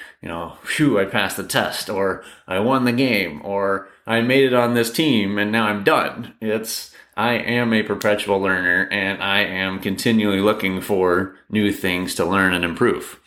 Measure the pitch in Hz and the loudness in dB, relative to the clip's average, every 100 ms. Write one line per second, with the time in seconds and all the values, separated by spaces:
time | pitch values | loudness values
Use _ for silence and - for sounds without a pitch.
0 | - - 87 85 85 - - - 147 104 | -20 -18 -12 -10 -10 -12 -8 0 2 2
1 | 95 110 95 - - 131 95 - - 92 | 2 0 -2 -4 -4 -2 -2 -4 -6 -2
2 | 98 92 - - - 92 110 135 123 120 | -2 -4 -10 -18 -6 -2 2 2 2 2
3 | 131 107 87 73 - 101 98 98 - - | 2 0 -2 -6 -6 -2 0 -2 -6 -14
4 | - 117 117 131 135 123 120 120 113 - | -4 0 2 4 4 4 2 2 0 0
5 | 160 117 98 101 104 110 107 104 101 147 | 2 2 2 0 0 0 0 0 2 2
6 | 78 - 120 - 110 107 110 - - - | 0 -6 -14 -8 -4 -2 -4 -10 -12 -20
7 | - - 113 117 - 120 117 110 107 98 | -12 -2 0 0 0 0 2 0 0 0
8 | 110 104 - 98 95 92 90 90 95 101 | 0 0 0 0 2 0 2 2 0 -2
9 | 95 98 98 98 95 92 95 95 101 95 | -2 -2 0 2 0 -2 -4 -4 -4 -2
10 | 120 113 104 95 101 107 95 92 - 101 | 2 2 2 2 2 2 -2 -4 -2 2
11 | 92 87 95 - - 107 101 98 92 90 | 2 2 -2 -8 -4 0 0 0 -2 -2
12 | 90 - 85 98 92 90 87 82 120 - | -4 -2 0 2 2 2 -2 0 0 0
13 | - - | -6 -18